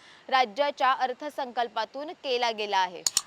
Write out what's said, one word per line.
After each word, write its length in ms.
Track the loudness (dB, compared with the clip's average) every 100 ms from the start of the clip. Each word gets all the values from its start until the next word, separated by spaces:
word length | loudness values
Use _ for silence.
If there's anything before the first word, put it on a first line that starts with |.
| -16 -20 2
राज्याच्या 640 | 4 4 2 0 2 2
अर्थसंकल्पातून 1200 | 2 0 -4 -8 -6 -6 -2 -4 -2 -6 -6 -10 -8
केला 280 | -4 0 0
गेला 260 | -2 0 0
आहे. 260 | 0 -2 0 0